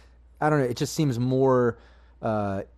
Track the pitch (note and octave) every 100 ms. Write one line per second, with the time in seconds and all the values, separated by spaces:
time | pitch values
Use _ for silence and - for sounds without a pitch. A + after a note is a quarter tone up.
0 | - - - - D3+ D3+ D3 - D3 -
1 | D3+ A#2 B2+ C3 C3 B2+ A#2+ A2 - -
2 | - - A#2 G#2+ G2+ G2 -